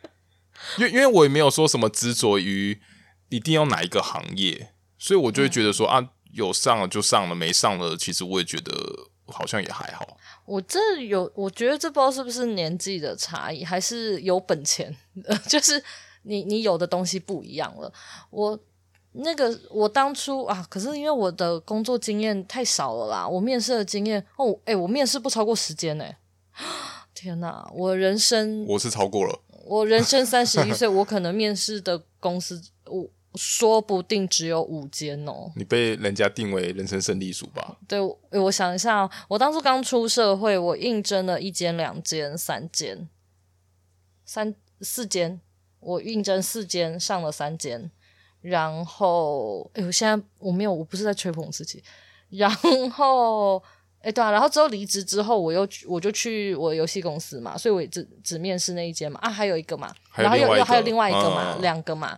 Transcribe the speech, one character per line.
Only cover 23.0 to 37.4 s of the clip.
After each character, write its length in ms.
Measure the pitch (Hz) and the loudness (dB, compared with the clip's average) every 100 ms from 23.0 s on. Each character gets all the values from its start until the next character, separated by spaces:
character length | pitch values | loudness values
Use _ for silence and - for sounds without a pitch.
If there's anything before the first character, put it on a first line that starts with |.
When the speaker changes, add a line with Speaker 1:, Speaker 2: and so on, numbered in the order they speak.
| 107 | -4
Speaker 2:
啦， 180 | 104 90 | -4 -2
我 140 | 180 | 0
面 200 | 226 247 | 0 0
试 140 | 226 | 0
的 120 | 240 202 | -2 -2
经 200 | 208 208 | -2 -2
验， 200 | 214 196 - | -2 -4 -2
哦， 240 | 262 190 - | 0 0 -2
诶， 100 | 202 | 0
我 100 | 175 | 0
面 220 | 262 262 | 0 0
试 100 | 277 | 0
不 120 | 240 | -2
超 160 | 226 214 | 0 0
过 100 | 220 | 0
十 180 | - | -2
间 240 | 156 165 151 | -4 -4 -4
欸。 180 | 120 - _ _ _ - | -8 -14 _ _ _ -14
<gasps> 500 | - - - - - | -10 -10 -12 -16 -20
天 260 | - 185 170 | -14 -8 -6
哪， 260 | 170 - - | -6 -8 -10
我 220 | - 185 185 | -4 0 2
人 240 | 190 208 | 2 4
生 460 | 214 226 214 214 208 | 4 4 2 -2 0
Speaker 1:
我 100 | 202 | 0
是 120 | - | 0
超 180 | 113 98 | 0 2
过 180 | 202 190 | 2 0
了。 140 | - _ - - | -2 _ -20 -2
Speaker 2:
我 200 | 214 214 | 2 4
人 180 | 226 | 4
生 220 | 233 269 247 | 6 4 4
三 200 | 247 240 | 4 4
十 140 | 208 202 | 4 2
一 60 | |
岁， 120 | 214 226 | 2 4
<laughs> 0 | |
我 200 | 190 202 | 4 2
可 160 | 208 | 0
能 120 | 175 | 0
面 220 | 202 214 202 | 0 0 -2
试 260 | - 214 | -4 -4
的 180 | 185 175 - _ | -2 -4 -6 _
公 200 | 185 180 | -4 -2
司， 220 | 175 175 175 _ - | -6 -10 -16 _ -10
我 240 | 190 170 _ _ | -8 -8 _ _
说 480 | 196 - - 220 220 | -8 -4 2 4 4
不 180 | 214 190 | 4 -2
定 240 | 180 214 185 | 0 0 2
只 180 | - 165 | 0 0
有 160 | 165 | -2
五 260 | - 156 143 | -2 -6 -10
间 380 | - 151 143 147 | -10 -8 -8 -8
哦。 240 | - - 135 | -10 -10 -10
Speaker 1:
你 80 | |
被 320 | 98 120 117 107 | 0 2 2 2
人 180 | 101 | 0
家 160 | 98 101 | 2 2
定 220 | 101 107 | 0 -2
为 200 | 95 90 | -2 -2
人 120 | 92 95 | -4 -4
生 160 | 98 | -2
胜 180 | 92 95 | -2 -2
利 140 | 95 | -4
组 140 | 87 | -8